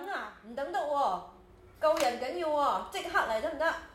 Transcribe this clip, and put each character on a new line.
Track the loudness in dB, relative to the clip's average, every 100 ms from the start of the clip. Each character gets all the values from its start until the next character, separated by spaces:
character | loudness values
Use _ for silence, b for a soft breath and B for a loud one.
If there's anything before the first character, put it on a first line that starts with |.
| 0
啊？ | -6 -8 -12
唔 | -12
等 | -6 -4
得 | -2
喎， | 0 2 2 0 -6 -18 -20 -20 -20 0
救 | 2
人 | 4 2 2
緊 | -4 -2
要 | 0
喎， | 2 2 2 -2
即 | -6
刻 | 0 0
嚟 | 2 0
得 | -2
唔 | 0
得？ | 0 0 -8